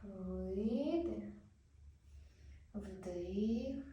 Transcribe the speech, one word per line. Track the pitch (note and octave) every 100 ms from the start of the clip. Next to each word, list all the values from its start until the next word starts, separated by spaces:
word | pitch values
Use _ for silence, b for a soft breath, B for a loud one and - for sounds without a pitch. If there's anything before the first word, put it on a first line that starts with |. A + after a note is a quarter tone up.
Видих. | G#3 G3 F#3 F#3 F#3 F#3+ A3 B3 D4 E4+ E4+ G#3+ G3+ - - - - - - - b b b b b b b
Вдих. | G#3 F#3+ F#3+ F3+ F3 F3+ G3+ A3 A#3 C4+ C#4 C#4